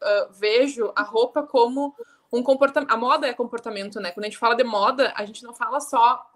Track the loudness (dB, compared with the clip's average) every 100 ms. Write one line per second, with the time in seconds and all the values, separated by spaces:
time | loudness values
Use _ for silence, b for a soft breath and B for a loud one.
0 | -2 -2 -2 -4 2 2 2 0 -4 -2
1 | -2 0 0 -2 0 2 2 2 -6 -8
2 | -20 B _ -2 0 2 2 0 -2 0
3 | 2 0 0 -4 -6 -8 -10 -10 -10 -8
4 | -10 -8 -10 -2 0 2 0 2 2 2
5 | 0 -2 -10 -12 -20 -8 -4 -4 -2 4
6 | 4 2 -6